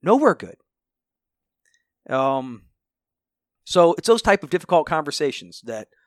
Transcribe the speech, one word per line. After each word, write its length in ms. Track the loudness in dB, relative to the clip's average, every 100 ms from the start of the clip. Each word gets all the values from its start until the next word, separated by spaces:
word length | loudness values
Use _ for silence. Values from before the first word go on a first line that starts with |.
Nowhere 340 | 2 2 4 0
good. 200 | -8 -20 _ _ _ _ _ _ _ _ _ _ _ _ _ _ -8
Um, 540 | -4 -2 -4 -8 -18 _ _ _ _ _ _ _ _ _ _ -4
so 280 | 4 4 2
it's 100 | 2
those 140 | 2
type 220 | 2 0
of 60 | 0
difficult 380 | -6 0 0 0
conversations 760 | -4 -4 -4 -6 -6 -16 -20 -14
that, 240 | -14 -14 _